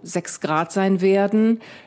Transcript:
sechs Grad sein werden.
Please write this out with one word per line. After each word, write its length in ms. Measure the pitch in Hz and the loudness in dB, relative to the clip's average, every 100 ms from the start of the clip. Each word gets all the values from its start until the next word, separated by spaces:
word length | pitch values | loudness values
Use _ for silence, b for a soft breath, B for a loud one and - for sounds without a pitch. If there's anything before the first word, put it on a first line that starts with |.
sechs 380 | 175 180 170 - | -6 -6 -4 -6
Grad 320 | 151 156 165 | -2 -2 0
sein 260 | 196 196 190 | 0 2 2
werden. 600 | 190 196 202 214 220 226 B B | 2 2 2 2 2 0 B B